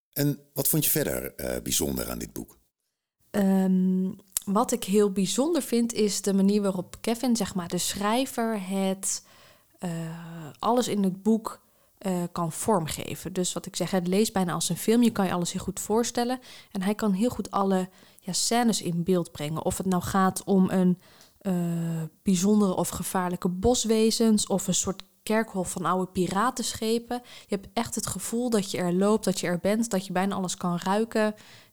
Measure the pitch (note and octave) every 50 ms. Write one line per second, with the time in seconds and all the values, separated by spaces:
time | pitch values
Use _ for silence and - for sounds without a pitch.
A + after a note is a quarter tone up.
0 | _ _ - D3+ C#3+ D3 C#3 - - _ - C#3 C#3+ - - D#3 C#3+ - - D#3
1 | C3+ E2 C2 B1 C2 C2+ - - C2+ B1 B1 B1 B1 C2 B1+ - D#2+ C#2+ C2 B1
2 | A1+ A#1 B1 A#1 A1+ A1 - A1+ A1 - - _ _ _ _ _ _ _ _ _
3 | _ _ _ _ _ _ - G#3 G3 F#3+ F#3+ F#3+ F#3+ F#3 F#3 F#3 F#3 F#3 F#3 F#3
4 | F#3 F#3+ - G3 - _ - - - G3+ G3 G#3+ B3+ B3+ B3 A#3 - F#3+ G3 G#3+
5 | G#3 G3+ F#3+ G3+ F#3+ E3+ - A#3 C4+ E4 F4 C#4+ - - A#3 A#3 A#3+ A#3 A#3 -
6 | G#3+ G3+ F#3+ - - G3+ G3 G3 F#3+ G3 G3+ G#3 G3 F#3+ G3 F#3 F3 - - -
7 | - A3 A#3 A#3 - B3+ A#3 A#3 F#3+ - - F#3 E3+ F3 F3+ F3 - - - F#3+
8 | G3+ G#3 A3+ B3+ C4+ C4 - A#3+ A3+ A3+ A3+ G3+ F#3+ F#3 G3 G3 F#3+ F#3+ F#3+ F#3+
9 | F#3+ - - - - - - - - - - _ _ _ _ - F#3+ F3 E3 E3
10 | D#3+ E3 E3 E3+ E3+ E3 E3 E3+ D#3+ C#3+ - - - G#3 A#3+ B3 A#3 - - G#3
11 | G3 F#3 F3 F#3+ - A3 A3+ A3 A3+ - - - _ _ _ _ _ _ _ -
12 | - F#3+ F3+ F3 F3 E3+ - F3+ E3+ E3 - - - A3+ G#3+ F3 D#3+ C#3+ - -
13 | - - - - - E3 F#3 F#3 F3+ - - F3 - F#3 - - F3+ F3 G3 F#3
14 | F3 F3+ F#3 G3+ A3 - - F#3+ F#3 F3 D3+ E3+ - - E3+ - - A3 A3+ A#3+
15 | A#3+ A3 A3+ G#3 G3 F3 F3+ F3+ F3 - - F#3 - F#3+ F3+ - - - G#3 A#3
16 | A#3+ A#3 - B3 A#3+ A#3+ B3+ B3+ - - - - - _ - G3 F3+ G3 G#3+ G#3+
17 | A3+ G#3+ F#3 F#3 A3+ B3 - - G3+ - - G3+ G3 G3 F#3+ F#3 F#3 F#3 - -
18 | - - _ _ - F#3 E3+ - - - A3+ A#3+ B3 A3+ F#3+ - - F3+ E3 E3+
19 | E3 F#3+ F#3 F3 E3 - - - D3 D3+ D#3+ D#3 - F3 F3+ - F3+ F#3+ F#3 F3
20 | - - - G3 F#3+ F#3 F#3 - - - G3+ F#3+ F#3 - F3 F#3+ F3+ F3+ F3+ -
21 | - - - - - - _ _ - G3 F3+ F3 F3 E3+ E3+ E3+ E3 E3 E3 D#3+
22 | D#3+ D#3 _ _ - G#3 F#3+ E3+ F#3 G3+ G#3+ G#3 G#3 F#3 F3+ - F3 - - -
23 | F3+ - - F#3+ F3+ F3 F3+ - - F#3 F3+ F#3 F#3+ A#3 B3+ B3 - G#3+ A3+ A3
24 | A3 A3+ G#3+ - A#3 A3+ G#3+ G#3 - - G3+ F3+ - - F3 - - F#3+ F#3 -
25 | - _ _ _ - - G#3+ A3 A3 A3 - F#3+ F3 - - F#3 E3+ D#3+ F3+ F#3
26 | F#3 F3+ - F#3+ F3 E3 F#3 G3 A3 B3+ B3+ - G#3+ - - - A3+ A3 A3+ A#3
27 | A#3 - A#3+ A#3+ B3 - - - - - G#3 G3 G3 - - A#3 A#3 - - A3
28 | - - - F#3 - - A3+ A#3 B3 B3 A3+ G#3 F#3+ - - - F3+ F3 F3 F#3
29 | G3 G#3 G#3+ G#3+ - F#3+ F#3 - - E3 F3+ E3 - F#3+ G#3+ A3+ A3+ A#3 G3+ F#3
30 | F#3+ - F3 F3+ F#3+ G3 F#3+ F#3+ F#3 F3 - - - F3 F3 F3 - F#3+ G3 G#3+
31 | A3+ A3+ - A3 G#3+ G#3+ G#3+ - - - - - - _